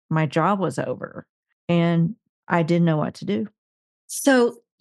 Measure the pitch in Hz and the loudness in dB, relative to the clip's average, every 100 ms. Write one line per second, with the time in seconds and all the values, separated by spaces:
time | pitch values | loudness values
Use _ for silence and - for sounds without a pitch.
0 | - 160 156 165 165 202 160 135 131 123 | -6 -2 0 0 0 0 -2 -4 -6 -8
1 | - - - _ _ _ - 170 170 170 | -12 -14 -20 _ _ _ -2 2 2 2
2 | 170 - _ _ - 170 165 170 170 156 | 0 -2 _ _ -4 -2 2 2 2 2
3 | - - 190 208 208 - _ _ _ _ | -2 -6 -6 -6 -6 -12 _ _ _ _
4 | - - 285 254 240 - _ - | -14 -2 2 4 2 -2 _ 0